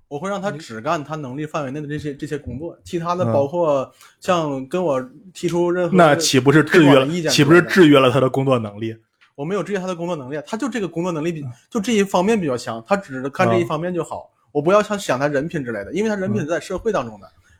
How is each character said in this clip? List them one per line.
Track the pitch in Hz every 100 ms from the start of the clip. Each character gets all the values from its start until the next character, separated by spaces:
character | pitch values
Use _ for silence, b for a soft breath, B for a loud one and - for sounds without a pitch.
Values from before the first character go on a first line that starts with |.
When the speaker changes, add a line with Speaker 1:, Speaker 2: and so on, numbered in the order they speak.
| _
Speaker 1:
我 | 143
会 | 190
让 | 202
他 | 202
只 | 147 - 110
干 | 117 165
他 | 143 156
能 | 135 135
力 | 151
范 | 170
围 | 135
内 | 147
的 | 143
这 | 147
些， | 147
这 | 139 151
些 | 147
工 | 123 120
作， | 165 -
其 | - 175
他 | 165
的 | 175 123
包 | 113 139
括 | 175 165 139 123 b b b
像 | - 175 156 135 131
跟 | 180
我 | 175 131 127 - 190
提 | - 175
出 | 175 175
任 | 175 175
何 | 185
Speaker 2:
嗯。 |
那 | 160
岂 | 143 160 131
不 | 131
是 | 156
制 | 151 185
约 | 143
了， | 135
Speaker 1:
推 |
广 | 135
的 |
意 | 175
见 |
之 |
类 | 156
的。 |
Speaker 2:
岂 | 131
不 | 143
是 | 175
制 | 165 196 160
约 | 139
了 | 131
他 | 127
的 | 127
工 | 135
作 | 135 127
能 | 107 101
力？ | 110 113 _ _ _
Speaker 1:
我 | - 147
没 |
有 | 202
制 | 175
约 | 196
他 | 185
的 | 170
工 | 170
作 |
能 | 165 127
力， | 147 139
他 |
就 | 220 277
这 | 226
个 | 185
工 | 165
作 | 180
能 | 160
力 | 165
比， | 156
Speaker 2:
嗯。 | 135 B B
Speaker 1:
就 | 240
这 | 202
一 | 220
方 | 196 185
面 | 190 226
比 | 160
较 |
强， | 123 123 113 -
他 |
只 | 196 - 131
是 | 135
看 | - 117
这 | 117
一 |
方 | - 156
面 | 175
就 | 175
好。 | 151 117
Speaker 2:
啊。 | - _ _
Speaker 1:
我 | 147
不 | 151
要 | 208
想， | 208 208
想 | - 131
他 | 147
人 | 139 160
品 | 165
之 | 123
类 | 107
的， | 101
因 | 170
为 | 220
他 |
人 | 208 190
品 | 208 151
在 | 165
社 | - 185
会 | 226
当 | 180 120
中 | 104
的， | -
Speaker 2:
嗯。 | _ _ _